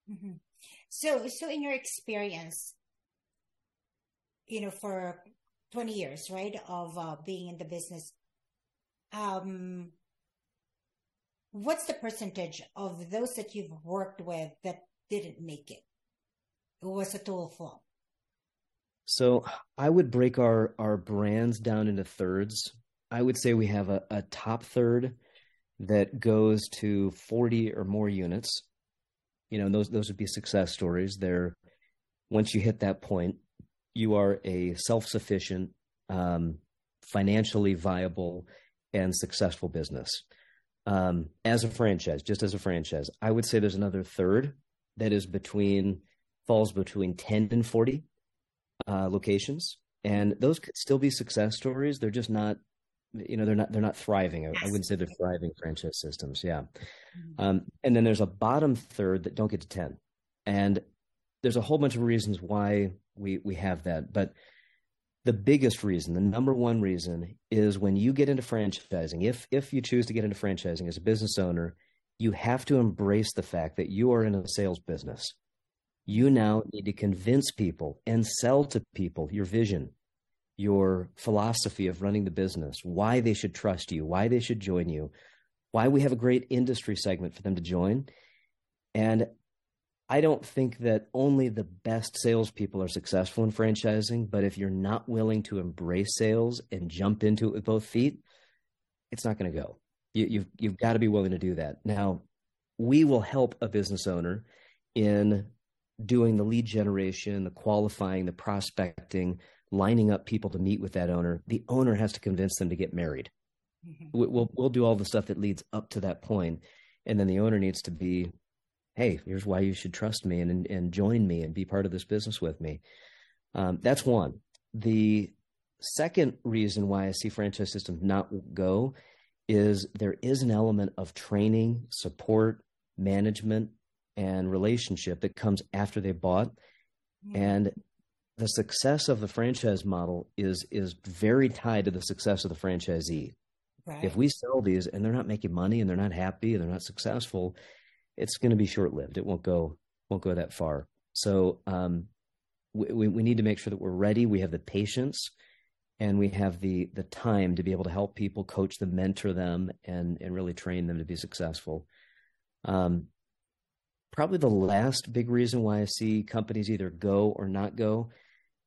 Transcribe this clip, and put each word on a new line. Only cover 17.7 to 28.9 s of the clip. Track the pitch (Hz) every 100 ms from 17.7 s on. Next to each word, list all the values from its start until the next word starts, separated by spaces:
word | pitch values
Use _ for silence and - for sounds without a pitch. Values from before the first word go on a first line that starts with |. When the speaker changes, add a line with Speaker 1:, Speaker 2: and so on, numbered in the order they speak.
| - _ _ _ _ _ _ _ _ _ _ _ _ -
Speaker 2:
So | - 127 123 - - - -
I | 143
would | 170 139
break | 123 127 127
our, | 120 113 110 -
our | 107 104
brands | 87 101 104 107 117 110
down | 110 107 107
into | 101
thirds. | 92 - 90 95 104 113 - - _ _ _
I | 117
would | 127 120
say | 123
we | 113 107
have | 104 95
a, | 98 -
a | 107
top | - - - 117
third | - 131 120 120 127 120 _ - _ _ _ _
that | 98 104 98 123
goes | 113 110 110 107 - -
to | 104 101 98
forty | - - 113 120 117 110
or | -
more | 95 104 104
units. | 98 87 95 120 - - _ _